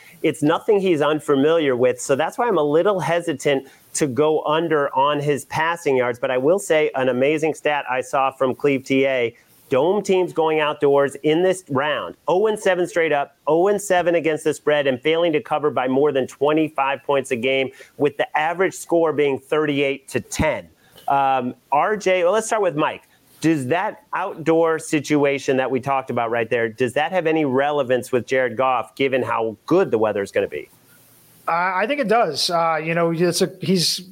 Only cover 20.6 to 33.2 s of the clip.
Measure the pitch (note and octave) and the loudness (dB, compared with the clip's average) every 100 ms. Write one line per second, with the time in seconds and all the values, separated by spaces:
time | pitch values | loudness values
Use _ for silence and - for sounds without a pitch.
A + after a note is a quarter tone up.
20.6 | E2 _ _ - - C#3 C#3 C3+ B2 - | -8 _ _ -10 -2 0 2 0 -4 -10
21.6 | _ C#3+ F3+ G#3+ F#3+ F#3 E3+ G#3+ A3 A3 | _ 0 0 0 0 2 2 0 0 0
22.6 | F#3 D3 D3 F#2+ - _ _ _ D#3 D#3+ | 0 0 -2 -4 -14 _ _ _ 0 0
23.6 | B2+ E3+ G#3 - _ D3+ F#3+ - D#3 E3 | 0 -2 -4 -8 _ -6 -6 -4 0 2
24.6 | E3 D#3+ - D#3 C3 D3 C#3+ C#3 C#3 C3 | 2 0 -2 -4 0 2 2 0 0 0
25.6 | C3 B2+ C#3 C3+ C3 A#2+ A#2 A#2 A2+ A#2+ | 0 -2 -2 -2 -2 -4 -2 -2 0 0
26.6 | A#2 G#2+ B2+ C#3+ D#3 F#3 D#3+ D#3+ D3 B2+ | -2 -2 -2 0 -2 0 0 0 2 2
27.6 | C#3+ D3 B2 B2+ A#2 B2+ - C3 B2+ A2+ | 2 0 0 -2 0 -4 0 0 0 0
28.6 | C3 B2 A2 - C3+ B2+ A2+ A2+ A2+ G#2 | 0 0 -4 -4 0 0 0 -2 -4 -6
29.6 | - D#3+ C#3+ A2+ G#2+ G#2 G2+ G#2+ F#2+ D2 | 0 0 2 2 0 0 -2 -2 -2 -6
30.6 | - _ _ _ _ _ _ - - E3 | -12 _ _ _ _ _ _ -12 -4 -2
31.6 | F3+ F#3 A3 D4 A3 A3+ F#3+ C3+ - E3+ | -2 -2 -2 -2 0 2 2 -2 -2 0
32.6 | E3 D#3+ D#3+ E3 E3+ E3 | 0 0 -2 0 0 2